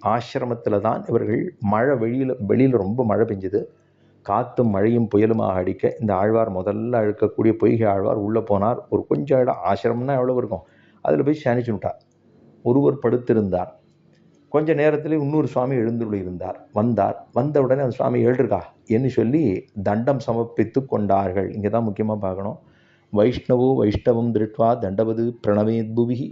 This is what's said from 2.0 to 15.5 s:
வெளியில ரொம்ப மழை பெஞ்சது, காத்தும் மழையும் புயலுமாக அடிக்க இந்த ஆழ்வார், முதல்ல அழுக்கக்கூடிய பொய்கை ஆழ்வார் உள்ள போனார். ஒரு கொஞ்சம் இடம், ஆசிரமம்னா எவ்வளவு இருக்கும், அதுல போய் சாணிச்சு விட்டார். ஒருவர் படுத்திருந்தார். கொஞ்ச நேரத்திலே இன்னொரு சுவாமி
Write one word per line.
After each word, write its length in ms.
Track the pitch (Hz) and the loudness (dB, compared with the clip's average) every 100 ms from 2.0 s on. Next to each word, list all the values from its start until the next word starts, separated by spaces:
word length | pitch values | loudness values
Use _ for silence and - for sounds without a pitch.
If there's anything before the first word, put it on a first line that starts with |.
| 113 127 135 - 98 | 0 -2 -2 -4 0
வெளியில 320 | 110 135 120 | 2 4 2
ரொம்ப 260 | 95 120 120 | 0 -2 0
மழை 200 | 101 113 | 0 0
பெஞ்சது, 360 | 101 95 104 - - _ _ _ _ - | -2 -4 -4 -4 -12 _ _ _ _ -2
காத்தும் 460 | 101 127 - 120 | -2 -2 0 0
மழையும் 360 | 98 107 117 110 | 2 2 2 2
புயலுமாக 500 | 101 110 110 107 92 | 2 2 2 0 -2
அடிக்க 380 | 92 98 - - | -2 -2 -4 -2
இந்த 140 | 110 95 | -2 0
ஆழ்வார், 360 | 104 113 110 | 2 2 0
முதல்ல 480 | 92 92 104 113 123 | -2 -4 -4 -2 0
அழுக்கக்கூடிய 540 | 107 104 107 - 110 | -2 0 -2 2 0
பொய்கை 340 | 110 110 117 110 | 4 2 2 2
ஆழ்வார் 320 | 98 104 120 | 2 0 -2
உள்ள 200 | 101 113 | -2 -2
போனார். 380 | 113 101 104 123 - | 0 0 0 -2 -2
ஒரு 140 | 95 - | -4 -2
கொஞ்சம் 360 | 147 143 135 | -4 0 2
இடம், 220 | 127 - | 2 0
ஆசிரமம்னா 500 | 85 - 117 117 127 135 | -2 -2 0 -2 -2 -2
எவ்வளவு 240 | 127 127 | 0 -2
இருக்கும், 260 | 107 87 - _ _ _ - | -4 -8 -12 _ _ _ 0
அதுல 180 | 151 | 0
போய் 200 | 139 151 | 0 0
சாணிச்சு 300 | 131 120 120 | 0 -2 -2
விட்டார். 260 | 104 - - _ _ _ _ - _ 120 | -6 -6 -10 _ _ _ _ -20 _ 0
ஒருவர் 380 | 131 143 139 | 4 4 4
படுத்திருந்தார். 720 | 117 123 123 113 98 90 87 - _ _ _ _ _ _ _ | 0 0 2 2 2 -2 -4 -10 _ _ _ _ _ _ _
கொஞ்ச 220 | 147 151 | -2 2
நேரத்திலே 420 | 151 151 151 151 156 | 2 2 2 0 -2
இன்னொரு 300 | 143 151 | 0 0
சுவாமி 280 | 131 | 0